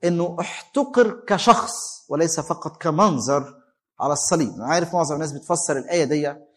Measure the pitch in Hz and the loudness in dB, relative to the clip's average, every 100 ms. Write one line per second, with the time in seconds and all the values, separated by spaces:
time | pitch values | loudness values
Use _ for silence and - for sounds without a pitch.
0 | 175 170 175 170 - - - 277 269 240 | -2 0 0 -4 -8 -10 -4 -2 2 4
1 | 226 - - 196 - - - - - - | 2 0 -2 2 4 4 2 -8 -10 -14
2 | - 143 165 165 143 165 156 - 165 156 | -4 0 0 0 -4 -6 -8 -4 0 4
3 | 208 143 110 139 135 - _ _ _ - | 4 4 2 0 -2 -12 _ _ _ -4
4 | 139 147 - 165 120 92 120 165 165 180 | -2 0 0 0 0 -4 -2 -2 0 -2
5 | 151 147 156 139 - 170 - 139 123 175 | -2 -2 -6 -8 -4 -2 -2 -4 -2 0
6 | 139 151 147 143 - | 0 0 -2 -6 -16